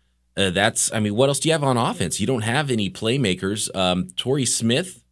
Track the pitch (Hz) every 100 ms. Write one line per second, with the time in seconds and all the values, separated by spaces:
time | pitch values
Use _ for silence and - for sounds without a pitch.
0 | _ _ _ - 98 87 107 - - 113
1 | 104 104 135 139 - 160 139 120 139 240
2 | 85 - 104 127 110 131 143 113 98 -
3 | 110 139 110 92 95 107 - 98 92 90
4 | 92 - 120 143 120 - 113 127 185 -
5 | _